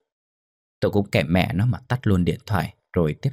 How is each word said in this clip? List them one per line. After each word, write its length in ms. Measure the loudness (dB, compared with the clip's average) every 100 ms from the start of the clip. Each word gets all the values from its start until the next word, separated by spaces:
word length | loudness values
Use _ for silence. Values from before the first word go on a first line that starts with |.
| _ _ _ _ _ _ _ _
Tôi 120 | -2
cũng 180 | 0 0
kệ 120 | 0
mẹ 300 | 2 2 2
nó 140 | 0 0
mà 120 | -2 -4
tắt 180 | -4 0
luôn 180 | 2
điện 160 | 2 -2 -4
thoại 280 | -4 -4 -10 _
rồi 240 | -2 -2 -2
tiếp 80 | -6